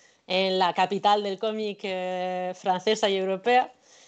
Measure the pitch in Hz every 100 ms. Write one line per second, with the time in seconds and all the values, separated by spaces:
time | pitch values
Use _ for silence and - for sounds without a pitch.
0 | _ _ - 185 190 185 180 165 185 196
1 | 202 208 202 190 220 214 214 202 202 185
2 | 185 185 185 180 180 180 202 180 196 214
3 | 208 196 190 190 208 247 247 - _ -